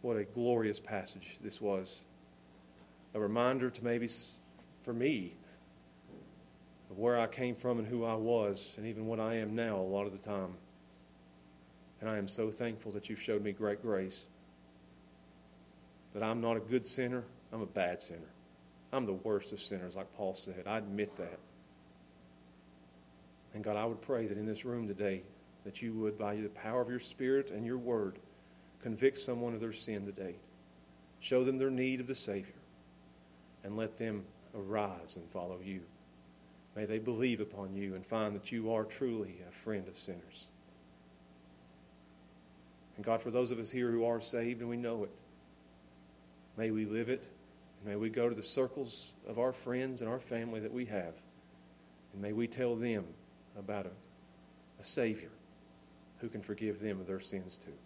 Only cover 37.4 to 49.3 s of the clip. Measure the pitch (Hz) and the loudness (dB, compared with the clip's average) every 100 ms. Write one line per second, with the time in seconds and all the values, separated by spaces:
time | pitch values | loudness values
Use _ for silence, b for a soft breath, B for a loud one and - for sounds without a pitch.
37.4 | 104 98 95 98 98 95 95 113 107 101 | 0 -4 -4 -2 -2 -4 -2 0 2 0
38.4 | - 117 110 110 107 - 131 113 98 90 | -4 -2 2 2 0 -2 0 0 -4 -8
39.4 | 90 - 113 104 92 87 - 87 - - | -14 -10 -4 -2 -4 -10 -8 -8 -10 -18
40.4 | - - - - - - - - - - | -18 -20 -20 -20 -20 -20 -20 -20 -20 -20
41.4 | - - - - - - - - - - | -20 -20 -20 -20 -20 -20 -20 -20 -20 -20
42.4 | - - - - - - 107 113 120 120 | -20 -20 -20 -20 -18 -4 2 2 4 4
43.4 | 120 113 110 127 123 117 117 117 110 120 | 4 2 -2 2 4 6 4 4 0 0
44.4 | 117 117 117 120 120 113 98 - - - | 0 0 -2 -2 0 0 -2 -6 -20 -20
45.4 | - - - - - - - - - - | -20 -20 -20 -20 -20 -20 -20 -20 -20 -20
46.4 | - - 110 110 107 110 117 127 - - | -12 -2 0 2 0 0 0 -2 -4 -18
47.4 | - - - - 104 104 113 113 120 110 | -20 -20 -20 -12 -4 0 0 4 2 2
48.4 | 101 - 131 147 123 - - - - | 0 2 2 0 -6 -6 -10 -12 -6